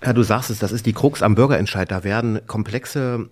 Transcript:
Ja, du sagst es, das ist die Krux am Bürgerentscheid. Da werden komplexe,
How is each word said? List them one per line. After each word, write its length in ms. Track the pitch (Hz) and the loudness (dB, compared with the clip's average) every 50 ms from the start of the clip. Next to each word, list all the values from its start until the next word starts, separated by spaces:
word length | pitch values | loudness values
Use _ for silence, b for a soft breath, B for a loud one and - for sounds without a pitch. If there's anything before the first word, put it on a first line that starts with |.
| - | -2
Ja, 80 | 127 | 2
du 100 | 120 123 | 4 4
sagst 280 | 117 - 107 120 131 - | 4 4 2 -2 0 -4
es, 100 | 113 101 | -4 -4
das 100 | 107 95 | -4 -4
ist 160 | 110 117 107 | -4 -2 -2
die 60 | 120 | -2
Krux 280 | 107 - - 147 147 - 98 | 0 2 2 0 2 2 2
am 100 | 107 104 | 4 6
Bürgerentscheid. 560 | 98 123 139 143 78 101 - - 98 92 - | 6 4 4 4 2 0 -2 -2 -4 -4 -4
Da 140 | 98 92 92 | -4 -6 -4
werden 340 | 101 101 113 117 117 107 107 - | -2 -2 -2 -2 -2 -2 -4 -6
komplexe, 840 | - - 110 104 107 104 127 - - - 147 131 123 123 117 107 - | -6 -6 -6 -4 -4 -6 -6 -8 -6 -6 -4 -4 -4 -4 -6 -8 -10